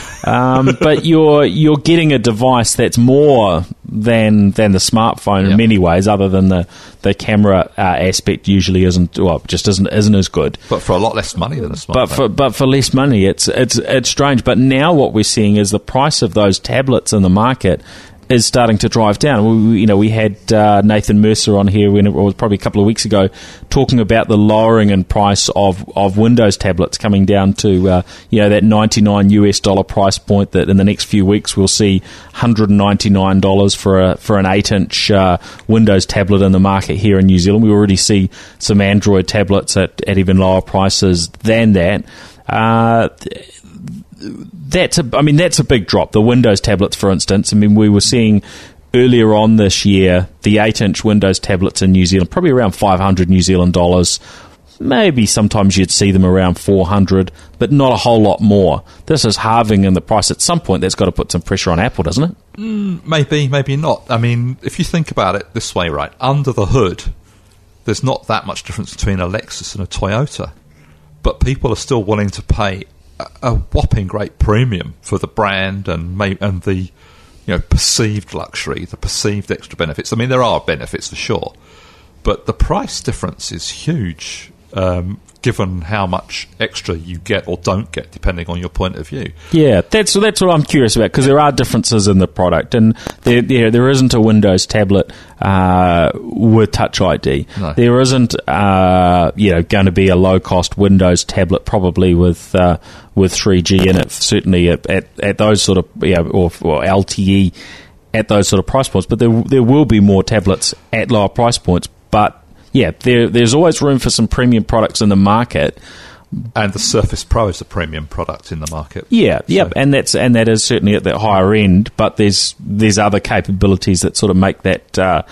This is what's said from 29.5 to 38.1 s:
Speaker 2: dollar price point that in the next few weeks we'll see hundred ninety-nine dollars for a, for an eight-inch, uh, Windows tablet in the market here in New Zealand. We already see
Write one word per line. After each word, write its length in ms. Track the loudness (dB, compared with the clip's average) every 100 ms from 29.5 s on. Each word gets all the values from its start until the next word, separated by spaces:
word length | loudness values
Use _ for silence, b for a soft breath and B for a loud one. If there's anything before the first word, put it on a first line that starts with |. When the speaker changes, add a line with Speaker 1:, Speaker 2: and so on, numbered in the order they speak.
| 2
Speaker 2:
dollar 240 | 0 0 0
price 320 | -2 -2 -2
point 340 | -2 0 0
that 180 | -2 2
in 60 | 2
the 80 |
next 220 | 2 0 -2
few 200 | 0 2
weeks 300 | 0 -2 -2
we'll 140 | 0
see 320 | 2 0 0 -4 B B
hundred 360 | -4 0 2 2
ninety-nine 720 | 2 2 0 0 0 2 2
dollars 340 | 2 2 2
for 280 | 0 0 2
a, 160 | 2 0
for 200 | -2 0
an 80 | 2
eight-inch, 640 | 0 0 -2 -2 -4 0
uh, 280 | 2 2 0 B B B
Windows 360 | 2 4 2 0
tablet 360 | -2 0 2
in 100 | 4
the 80 | 4
market 380 | 2 0 -2 -2
here 200 | 0 4
in 80 | 4
New 120 | 4
Zealand. 240 | 2 2
We 60 | 4
already 240 | 4 4 2
see 340 | 0